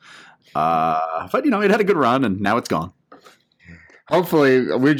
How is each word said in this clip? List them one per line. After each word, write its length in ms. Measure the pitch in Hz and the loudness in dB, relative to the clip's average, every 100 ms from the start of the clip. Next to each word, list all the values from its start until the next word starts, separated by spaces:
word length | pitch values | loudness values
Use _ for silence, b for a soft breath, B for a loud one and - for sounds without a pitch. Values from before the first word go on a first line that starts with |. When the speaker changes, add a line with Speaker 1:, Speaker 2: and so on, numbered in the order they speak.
| B B B B B 73 | B B B B B -4
Speaker 1:
Uh, 720 | 80 80 80 80 80 80 92 | -2 0 0 -2 -4 -8 -6
but, 120 | 247 302 | -4 -2
you 60 | |
know, 100 | 202 | 0
it 80 | 202 | 0
had 120 | 220 | 0
a 20 | |
good 140 | 196 175 | 0 0
run, 260 | 120 131 | 0 0
and 160 | 120 95 | -2 -2
now 180 | 101 117 | -2 -2
it's 120 | - | -2
gone. 240 | 82 85 _ _ - B B _ _ B B B B B | -4 -6 _ _ -20 B B _ _ B B B B B
Speaker 2:
Hopefully, 580 | 165 175 160 139 131 95 113 | -2 2 2 4 4 2 0
we're, 200 | 139 | 2